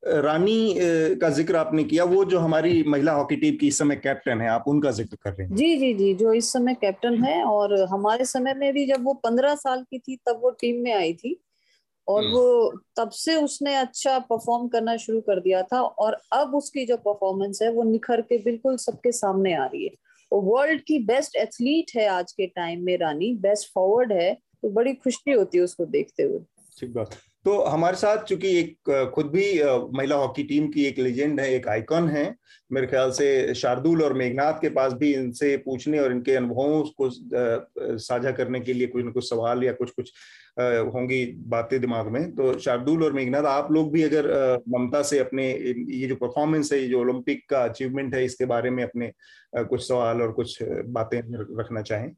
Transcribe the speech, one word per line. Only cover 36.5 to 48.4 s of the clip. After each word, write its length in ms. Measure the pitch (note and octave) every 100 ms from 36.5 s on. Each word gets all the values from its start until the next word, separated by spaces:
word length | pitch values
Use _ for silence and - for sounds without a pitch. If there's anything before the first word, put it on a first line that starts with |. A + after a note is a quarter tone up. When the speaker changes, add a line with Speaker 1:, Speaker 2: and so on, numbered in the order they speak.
| A#2 C#3 D#3
Speaker 1:
को, 260 | D3 - C3
अ, 580 | B2 A#2+ B2 A#2+ A#2 - - - A#2
साझा 340 | - B2 C3
करने 280 | A#2+ B2 B2+
के 140 | B2
लिए 140 | B2 B2
कुछ 180 | B2 A#2+
न 60 |
कुछ 180 | B2 A#2+
सवाल 340 | A#2 A#2 B2
या 80 | B2+
कुछ, 200 | A2+ B2
कुछ, 200 | - B2 - - - - -
अ, 40 |
होंगी 640 | B2 A#2+ A2+ A#2 B2 C3 B2
बातें 560 | - A2+ A#2 A#2 C3+
दिमाग 260 | A#2+ A#2 G#2+
में। 240 | A#2 E3+
तो 280 | C3 C3 -
शार्दुल 440 | C#3+ A#2+ B2+ E3
और 100 | D#3+
मेघनाथ, 300 | C#3 B2+ C3+
आप 280 | D3+ C#3 D3
लोग 200 | D#3 D#3+
भी 120 | D#3+
अगर, 260 | D#3 D3+ D3
अ, 280 | C#3 C3 B2 A#2
ममता 320 | B2 B2 C#3+
से 180 | C#3+ D3
अपने 320 | B2+ C3 C3 C3 - A#2+ B2
ये 180 | C3 C3
जो 80 | C3
परफॉर्मेंस 580 | B2 B2 D3+ D#3 D3
है, 80 | C#3+
ये 60 | C3
जो 140 | B2
ओलंपिक 480 | B2 B2+ B2 C#3+ _
का 140 | C#3
अचीवमेंट 520 | A#2+ A#2 C3 C3+ C#3 C3
है, 100 | B2+
इसके 200 | B2